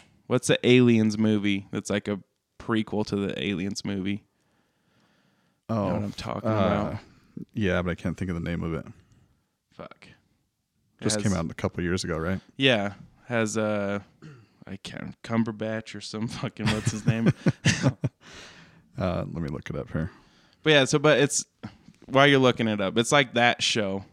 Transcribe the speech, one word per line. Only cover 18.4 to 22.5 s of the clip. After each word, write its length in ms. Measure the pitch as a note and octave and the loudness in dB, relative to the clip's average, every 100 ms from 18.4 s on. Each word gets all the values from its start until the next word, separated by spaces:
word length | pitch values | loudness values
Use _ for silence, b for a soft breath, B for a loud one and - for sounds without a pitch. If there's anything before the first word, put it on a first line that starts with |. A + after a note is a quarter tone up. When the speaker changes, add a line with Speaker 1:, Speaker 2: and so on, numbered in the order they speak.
| B B B B B - | B B B B B -4
Speaker 2:
Uh, 260 | F#2 F2+ F#2+ | -2 -2 -6
let 100 | E2 | -6
me 60 | D#2+ | -6
look 220 | D#2 - | -8 -8
it 60 | C#2 | -10
up 140 | - | -6
here. 180 | E2 D#2+ b b b b b | -4 -6 b b b b b
Speaker 1:
But 80 | D#3 | 4
yeah, 140 | D3 | 4
so, 140 | C3 D3+ | 4 4
but 200 | D3 B2+ | 4 4
it's, 260 | C#3+ - - _ - b b _ - | 4 0 -6 _ -18 b b _ -2
while 200 | C3 C#3+ | 4 6
you're 140 | C#3 | 8
looking 280 | B2+ | 6